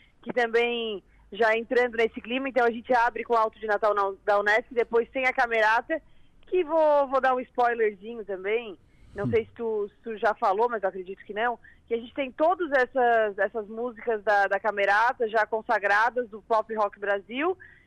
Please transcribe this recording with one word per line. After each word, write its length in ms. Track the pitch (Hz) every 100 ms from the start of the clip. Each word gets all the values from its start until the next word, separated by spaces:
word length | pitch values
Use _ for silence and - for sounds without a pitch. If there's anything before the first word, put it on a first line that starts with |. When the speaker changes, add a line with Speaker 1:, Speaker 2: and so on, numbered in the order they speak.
| _ _
Speaker 1:
que 120 | 233
também 720 | 247 233 226 240 240 226 196 - _ _
já 260 | 196 226 226
entrando 400 | 233 240 247 226
nesse 240 | 226 -
clima, 260 | 220 254 269
então 160 | 254
a 60 | 233
gente 240 | 233 220
abre 300 | 247 240 220
com 100 | 233
o 40 | 233
Alto 220 | 220 -
de 60 | 214
Natal 300 | 208 214 208
na, 180 | 196 196
da 160 | - 208
unesc, 320 | 208 214 233
depois 380 | 240 226 233 233
tem 160 | 269 262
a 80 |
Camerata, 640 | 254 240 226 214 226 240 311 - - - - -
que 180 | 370
vou, 440 | 302 320 311 294 277
vou 120 | 269
dar 140 | 262
um 60 | 254
spoilerzinho 840 | 254 - 240 233 214 196 214 233
também, 540 | 202 190 190 226 226 165 _ _ - 196
não 100 | 233
Speaker 2:
Hum. 60 |
Speaker 1:
sei 140 | 226 220
se 60 | -
tu, 340 | 226 214 202
se 60 | -
tu 140 | 233 214
já 160 | 220 214
falou, 340 | 220 196 240
mas 140 | 226
eu 60 | 190
acredito 360 | 190 180 196 -
que 80 |
não, 240 | 208 240 226 - - _
que 80 | 233
a 20 |
gente 160 | 233
tem 180 | - 269
todas 400 | - 311 359 330
essas, 640 | 269 247 262 240 233 214 202
essas 280 | 202 233 208
músicas 560 | 220 247 214 240 220
da, 220 | 202 202 196
da 140 | 196
Camerata 680 | 214 202 196 208 233 262 220
já 160 | 220
consagradas 840 | 208 220 214 214 202 208 233 233 233
do 100 | 208
Pop 280 | - 220 220 220
Rock 240 | 202 202
Brasil, 580 | 202 202 190 247 330 370 - -